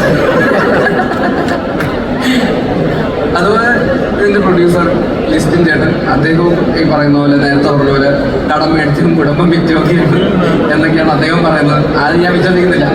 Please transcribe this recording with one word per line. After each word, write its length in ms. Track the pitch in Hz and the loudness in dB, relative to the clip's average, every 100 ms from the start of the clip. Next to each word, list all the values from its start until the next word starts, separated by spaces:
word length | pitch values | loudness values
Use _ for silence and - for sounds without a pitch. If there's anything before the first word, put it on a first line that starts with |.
| - - - - - 202 - - - - - - - - - - - 160 151 - - 247 254 240 190 - - - 165 160 - - - 175 | 0 0 0 0 0 0 0 0 0 -2 -4 -4 -2 -2 -4 -4 -4 -4 -4 -4 -4 -4 -2 0 0 -2 -2 -2 -2 -2 -4 -4 -2 0
അതുപോലെ 640 | 196 220 240 233 - - 220 208 | 0 0 0 0 0 -2 -2 0
ഇതിന്റെ 180 | 202 202 | 0 2
പ്രൊഡ്യൂസർ 460 | 185 170 175 170 170 - - - - | 2 2 2 2 0 -2 -2 -4 -2
ലിസ്റ്റിൻ 360 | 160 - - | -2 0 2
ചേട്ടൻ, 300 | 160 147 127 - 151 | 2 0 0 -2 -2
അദ്ദേഹവും 640 | 147 151 165 175 165 170 165 | 0 0 2 2 0 0 0
ഈ 120 | 156 | 0
പറയുന്ന 280 | 147 147 143 | 2 2 2
പോലെ, 180 | 143 143 | 2 2
നേരത്തെ 320 | 139 143 143 | 2 0 2
പറഞ്ഞ 220 | 143 139 | 2 2
പോലെ 200 | 135 139 139 135 131 - | 2 0 0 -2 -2 -2
കടം 200 | 151 156 | -2 0
മേടിച്ചും 400 | 160 147 147 170 | 0 0 0 2
കുടുംബം 360 | 160 143 143 175 | 2 0 2 2
വിറ്റുമൊക്കെ 420 | 165 - 160 175 | 2 0 0 2
ഉണ്ട് 260 | 175 - - - 180 175 - 151 | 2 2 2 0 0 0 0 0
എന്നൊക്കെയാണ് 360 | 151 160 160 156 | 0 0 0 0
അദ്ദേഹം 340 | 147 156 165 | 0 0 0
പറയുന്നത്. 520 | 165 151 147 147 151 151 | 0 0 0 0 0 0
ആരും 220 | 147 170 | 0 0
ഞാൻ 120 | 175 | 2
വിശ്വസിക്കുന്നില്ല, 520 | 175 185 180 180 170 147 | 2 2 2 2 0 0